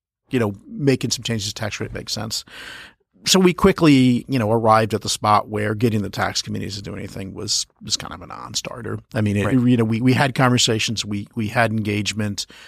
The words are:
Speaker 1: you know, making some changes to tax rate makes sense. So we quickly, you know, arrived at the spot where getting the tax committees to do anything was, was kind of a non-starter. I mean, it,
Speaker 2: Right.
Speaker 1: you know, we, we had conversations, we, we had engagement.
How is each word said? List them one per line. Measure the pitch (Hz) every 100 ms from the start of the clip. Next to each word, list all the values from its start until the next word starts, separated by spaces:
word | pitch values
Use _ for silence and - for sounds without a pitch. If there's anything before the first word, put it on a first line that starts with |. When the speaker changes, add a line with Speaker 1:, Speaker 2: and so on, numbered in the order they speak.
| _ _ _
Speaker 1:
you | 127
know, | 107 101 -
making | 226 139 131 120
some | -
changes | 117 113 104
to |
tax | - 107 -
rate | -
makes | - -
sense. | 110 110 - - - - - - _ _ _
So | - 185
we | 185
quickly, | 175 196 - 165 135 127 120 -
you | 135
know, | 104
arrived | 117 110 110 110
at | 104
the | 110
spot | - 107 107 -
where | 104 104
getting | 107 120 107
the | 98
tax | 104 95 -
committees | - 104 101 101
to |
do | 101
anything | 98 98 - 95
was, | 98 101 - - _
was | 110 -
kind | -
of | 87
a | 87
non-starter. | - - 110 - - 110 110 -
I | 113
mean, | 104 101
it, |
Speaker 2:
Right. | 98 127
Speaker 1:
you | 123 123
know, |
we, | 110 113
we | 127
had | 123 143 120
conversations, | 131 123 - 110 - 104
we, | 104 104 -
we | - 104
had | 127 113
engagement. | 110 107 104 101 104 104 98 - -